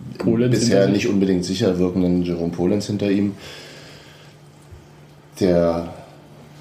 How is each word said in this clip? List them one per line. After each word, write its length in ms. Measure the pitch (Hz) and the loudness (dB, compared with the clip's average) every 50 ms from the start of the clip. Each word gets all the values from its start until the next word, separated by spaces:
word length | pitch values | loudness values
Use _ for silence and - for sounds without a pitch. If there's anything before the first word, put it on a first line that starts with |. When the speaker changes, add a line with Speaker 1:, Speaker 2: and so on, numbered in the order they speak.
| - - - | -14 -14 -10
Speaker 1:
Polenz 340 | - - 117 113 117 123 123 120 - | -4 -2 0 2 2 2 2 2 2
Speaker 2:
bisher 200 | - 117 98 98 | 2 2 4 4
Speaker 1:
hinter 120 | 98 98 101 | 4 4 2
sich. 100 | 101 117 | 2 0
Speaker 2:
nicht 80 | 110 104 | 0 0
unbedingt 320 | 95 95 95 92 90 87 | 2 2 2 2 0 0
sicher 320 | 92 95 90 117 95 90 90 | -2 -2 0 0 0 2 2
wirkenden 440 | 90 92 90 95 90 90 87 90 87 | 0 0 0 0 2 2 2 2 0
Jerome 280 | 87 87 82 85 85 | 0 -2 -2 -4 -4
Polenz 360 | 87 87 90 92 104 104 - | -2 -2 0 0 0 0 -2
hinter 220 | - 107 101 101 101 | -4 -4 -2 0 0
ihm, 220 | 98 101 101 101 - - - - - - - - - - - - - - - - - - - - - - - - - - - - - - - - - - - - - - - - - - | 2 2 0 -2 -4 -8 -14 -18 -18 -18 -20 -20 -20 -20 -20 -20 -20 -20 -20 -20 -20 -20 -20 -20 -20 -20 -20 -20 -20 -20 -20 -20 -20 -20 -20 -20 -20 -20 -20 -20 -20 -20 -20 -14 -4 0
der 540 | 104 90 87 87 85 85 85 85 85 85 - - - - - - - - - - - - - - | 2 2 4 4 2 2 0 -2 -4 -8 -10 -16 -18 -20 -20 -20 -20 -20 -20 -20 -20 -20 -20 -20